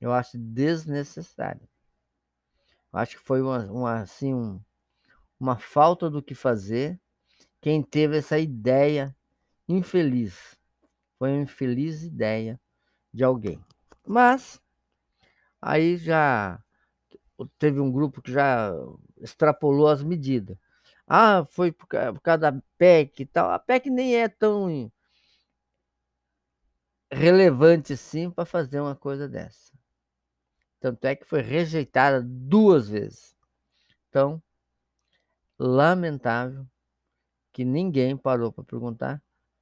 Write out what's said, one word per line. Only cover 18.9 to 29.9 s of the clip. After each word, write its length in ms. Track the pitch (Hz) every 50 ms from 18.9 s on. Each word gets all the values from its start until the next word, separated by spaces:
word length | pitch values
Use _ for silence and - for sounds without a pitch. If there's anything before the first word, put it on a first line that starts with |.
| - - _ _ _ -
extrapolou 640 | - - - - 165 151 143 - 156 143 139 143 151 151
as 160 | 151 139 143
medidas. 540 | 160 180 160 135 135 135 117 95 90 92 - _ _ _ _ _ _ _ _ _ -
Ah, 380 | - 196 226 214 202 180 147
foi 260 | - - - 180 170
por 160 | 156 _ - -
ca-, 260 | - - - 120 101
por 80 | -
causa 300 | - 170 165 156 160 147
da 100 | 135 135 - _ _ -
pec 440 | 175 180 175 160 143 139 _ -
e 40 | 131
tal. 260 | - - 170 175 90
A 80 | 90 -
pec 300 | - - 247 254 262 277
nem 260 | 254 247 262 254 240
é 120 | 233 233 220
tão 640 | - - 214 214 208 202 196 180 156 139 117 107 - _ _ _ _ _ _ _ _ _ _ _ _ _ _ _ _ _ _ _ _ _ _ _ _ _ _ _ _ _ _ _ _ _ _ _ _ _ _ _ _ _ _ -
relevante 800 | 139 131 156 170 180 190 190 175 135 123 151 165 170 160 139 - 139
assim 360 | 123 - - - 156 170 180
pra 160 | 175 - 170
fazer 340 | - - 175 151 127 143 143
uma 160 | 147 143 139
coisa 320 | - - 143 139 139 147 135
dessa. 460 | 127 90 - - - _ _ _ _ _ _ _